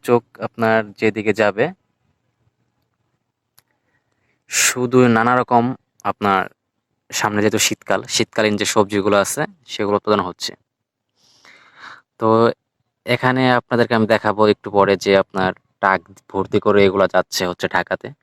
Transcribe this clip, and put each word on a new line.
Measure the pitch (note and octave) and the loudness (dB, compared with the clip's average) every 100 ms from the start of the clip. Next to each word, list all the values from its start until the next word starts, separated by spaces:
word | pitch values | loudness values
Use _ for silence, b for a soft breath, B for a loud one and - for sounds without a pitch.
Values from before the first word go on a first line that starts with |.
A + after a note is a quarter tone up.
| - | 0
চোখ | A#2+ - - A2+ | 0 -2 -12 -12
আপনার | - A2+ A2 G#2 G2 | -4 0 0 -2 -4
যেদিকে | A2+ G#2+ G#2+ G#2 | -2 -2 -2 0
যাবে | G#2 G2 D3 F#3+ _ _ _ _ _ _ _ _ _ _ _ _ _ _ _ _ _ _ _ _ _ _ _ _ _ _ _ | 0 0 -4 -4 _ _ _ _ _ _ _ _ _ _ _ _ _ _ _ _ _ _ _ _ _ _ _ _ _ _ _
শুধু | - - B2+ B2 B2+ B2 A2+ | -2 -2 0 0 4 4 4
নানা | A#2 B2+ | 2 0
রকম | A#2+ A#2+ B2 B2+ _ _ G2+ | 2 0 0 -6 _ _ -8
আপনার | - G#2 F#2+ - _ _ _ _ _ _ | -4 0 0 -2 _ _ _ _ _ _
সামনে | - G#2+ G#2 | -6 -4 0
যেহেতু | G#2+ G#2+ - | 0 0 -2
শীতকাল, | - - G2 - | -4 -4 -4 -4
শীতকালীন | - A2+ - G#2+ G#2 | -6 -4 -2 -2 -2
যে | G2+ | -2
সবজিগুলো | A2 G2 G#2 G2 G2+ | 0 0 -2 0 0
আছে | G2 - D#3+ G3 _ | 0 -4 -8 -10 _
সেগুলো | - G2+ G2+ | -8 -4 -4
উৎপাদন | - G#2+ F2+ | 0 -2 -2
হচ্ছে। | - - - _ _ _ _ _ _ B B B B B B B B _ _ | -10 -14 -14 _ _ _ _ _ _ B B B B B B B B _ _
তো | A2 A2+ A#2 - _ _ _ _ - | 0 2 2 0 _ _ _ _ -6
এখানে | B2 B2+ B2+ B2+ B2 | -2 0 0 2 0
আপনাদেরকে | - A#2+ A2+ A#2 | 0 -2 0 0
আমি | G#2+ | 2
দেখাবো | A2 G#2+ G2+ G#2+ | 0 0 2 2
একটু | G2+ G#2 G2+ | 2 -2 2
পরে | G2 F#2+ | 2 2
যে | G2+ G2 | 2 2
আপনার | - G2 F#2 - _ _ | 2 -2 -4 -4 _ _
ট্রাক | G2 F#2+ - - _ | 0 0 -4 -20 _
ভর্তি | G2 F#2+ G#2+ | -8 -2 -2
করে | G#2+ G2+ G2 | 2 4 2
এগুলা | G2 F#2 | 2 0
যাচ্ছে | F#2 - - F2+ | 0 -2 -4 -6
হচ্ছে | F2 F#2+ | -4 -4
ঢাকাতে। | F2+ F2 F#2+ - - | -4 -4 -8 -10 -18